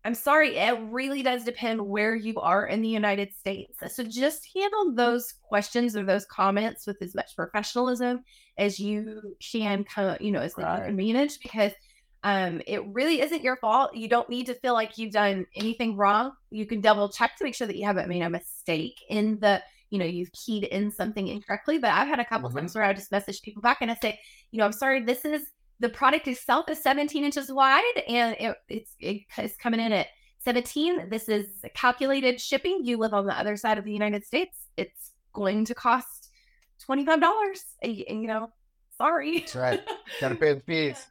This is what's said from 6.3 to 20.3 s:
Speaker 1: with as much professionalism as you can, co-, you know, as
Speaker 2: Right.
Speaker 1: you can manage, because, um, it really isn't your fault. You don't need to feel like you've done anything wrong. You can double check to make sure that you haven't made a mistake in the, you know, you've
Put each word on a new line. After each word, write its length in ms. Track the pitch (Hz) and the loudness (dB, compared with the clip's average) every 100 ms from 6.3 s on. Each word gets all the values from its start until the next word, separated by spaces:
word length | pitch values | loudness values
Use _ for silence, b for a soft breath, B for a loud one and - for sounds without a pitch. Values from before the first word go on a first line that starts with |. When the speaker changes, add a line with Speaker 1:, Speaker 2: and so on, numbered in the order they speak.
| - 196 202 220 - - | 0 2 2 0 -4 -10
Speaker 1:
with 120 | 202 | -8
as 100 | 180 | -6
much 220 | 196 - | -6 -6
professionalism 880 | - 170 208 208 240 254 247 247 247 - b b - | -6 -4 -4 -2 0 0 0 -2 -2 -8 b b -2
as 220 | 202 196 | -2 0
you 560 | 202 214 220 214 208 - | -4 -4 -6 -12 -16 -16
can, 440 | - 233 214 196 | -6 -2 0 0
co-, 340 | 202 - 190 - | -2 -2 0 0
you 120 | 208 | -2
know, 80 | 190 | -2
as 160 | 151 - | -2 -4
Speaker 2:
Right. 220 | 165 175 | -2 -2
Speaker 1:
you 60 | |
can 100 | - | -2
manage, 440 | 196 208 240 294 - | -2 2 2 0 -2
because, 320 | - 220 208 - b b _ _ | -10 0 0 0 b b _ _
um, 380 | 202 196 185 170 | 0 2 0 -2
it 180 | - 202 208 | -4 -4 -4
really 340 | 208 294 311 | 0 2 2
isn't 220 | 285 320 | 2 0
your 140 | 254 254 | -2 0
fault. 360 | 220 233 269 | 2 4 2
You 140 | 226 220 | -2 2
don't 200 | 240 240 | 2 2
need 180 | 240 247 | -4 -6
to 80 | |
feel 180 | 247 254 | -4 0
like 240 | 233 220 - | 2 0 -6
you've 160 | 220 | -2
done 320 | 208 202 196 180 | 2 4 2 -4
anything 400 | - 214 226 233 196 | -4 -4 0 -2 4
wrong. 340 | 202 208 262 - _ | 4 4 2 -6 _
You 160 | 214 | -8
can 160 | 214 220 | -4 2
double 280 | 214 208 202 | 4 4 2
check 260 | - 233 - | 2 0 0
to 60 | |
make 100 | 311 | -6
sure 140 | - 226 | -4 -6
that 80 | |
you 100 | - | -2
haven't 240 | 202 185 - | 0 0 0
made 120 | 175 | -2
a 60 | 170 | -2
mistake 680 | 175 - - - 160 - - - | -4 -8 -10 -2 -2 -2 -10 -4
in 320 | 214 214 214 | 0 0 4
the, 220 | 202 190 B B _ | 4 4 B B _
you 80 | 202 | -2
know, 60 | |
you've 260 | 170 175 175 | 0 -2 -8